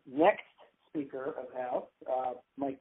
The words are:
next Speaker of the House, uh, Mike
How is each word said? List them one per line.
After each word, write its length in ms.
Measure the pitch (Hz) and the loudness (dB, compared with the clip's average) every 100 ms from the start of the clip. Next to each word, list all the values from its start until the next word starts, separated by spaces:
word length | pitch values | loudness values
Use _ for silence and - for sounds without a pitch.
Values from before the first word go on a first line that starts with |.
| - | -6
next 360 | 131 180 214 - - - _ _ | 4 6 6 0 -20 -20 _ _
Speaker 420 | 156 139 135 135 131 | -6 -6 -6 -6 -6
of 80 | 127 | -8
the 80 | 131 | -6
House, 280 | 123 147 - _ - | -2 -2 -4 _ -2
uh, 260 | 127 127 120 - - | 0 0 -4 -10 -6
Mike 200 | 139 135 | -4 -4